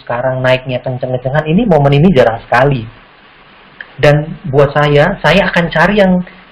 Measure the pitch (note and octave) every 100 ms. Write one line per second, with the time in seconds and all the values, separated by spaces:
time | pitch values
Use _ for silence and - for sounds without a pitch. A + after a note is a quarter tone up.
0 | - A#2+ C3 C3 B2+ B2+ C3+ B2 - B2+
1 | B2+ B2+ C3 C#3+ D#3 E3+ A#3+ D#3 C#3 C#3+
2 | F3 C#3+ A#2 A2 - A#2+ C#3 C3+ A2 -
3 | - _ - _ - - - - - -
4 | D3 D3 D#3 - - C3+ C#3 D3 D3 C#3+
5 | D#3+ G3 D3+ F3 F#3 F3+ E3+ D#3 F3 G#3
6 | F#3+ F3+ F3+ - -